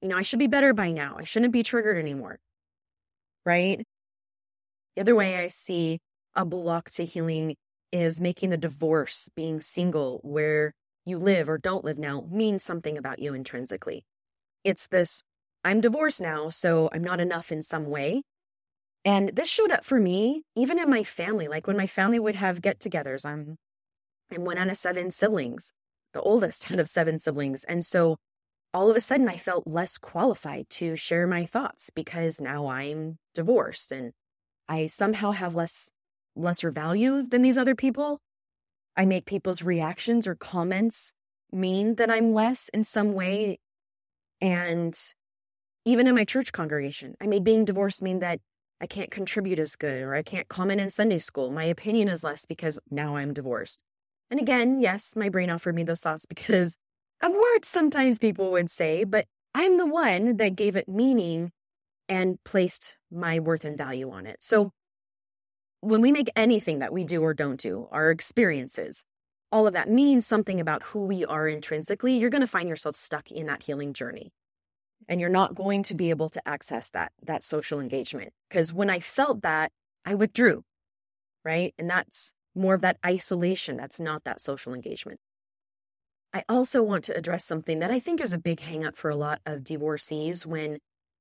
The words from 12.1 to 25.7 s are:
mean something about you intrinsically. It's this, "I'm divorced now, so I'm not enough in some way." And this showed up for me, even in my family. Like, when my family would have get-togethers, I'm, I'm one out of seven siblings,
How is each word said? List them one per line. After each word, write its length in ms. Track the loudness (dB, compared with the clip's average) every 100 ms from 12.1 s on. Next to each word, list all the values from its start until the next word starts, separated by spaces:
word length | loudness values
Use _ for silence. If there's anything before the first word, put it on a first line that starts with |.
| -6 -4
mean 280 | 0 0 0
something 380 | -4 -6 -6 -6
about 220 | -8 -8
you 160 | -8
intrinsically. 720 | -8 -8 -10 -8 -10 -8 -10 -12 _ _ _ _ _
It's 220 | -2 -2 0
this, 360 | 2 2 -2 -12 _ _ _
"I'm 160 | 0 4
divorced 400 | 4 4 0 0
now, 300 | -4 -4 -4
so 380 | -2 2 4 4
I'm 120 | 0
not 160 | -2 0
enough 300 | 0 -2 -6
in 100 | -8
some 240 | -6 -6 -4
way." 360 | -4 -2 -2 -4 _ _ _ _ _ _ _
And 260 | 2 2 2
this 180 | 0 0
showed 220 | 2 4
up 140 | 2
for 140 | 2 2
me, 440 | 4 2 0 -2 -4
even 240 | -2 0 2
in 120 | 2
my 140 | 2
family. 440 | 0 -6 -4 -2 -4
Like, 180 | -4 -2
when 100 | -2
my 100 | -2
family 320 | 0 2 2
would 180 | 0 0
have 240 | 0 0
get-togethers, 640 | -2 -2 -4 -4 -4 -6
I'm, 320 | -6 -8 -10 -14 _ _ _ _ _ _ -14
I'm 120 | -8
one 140 | -4 -2
out 100 | -2
of 80 | -2
seven 340 | -2 -2 -4
siblings, 640 | 0 2 2 -2 -6 -12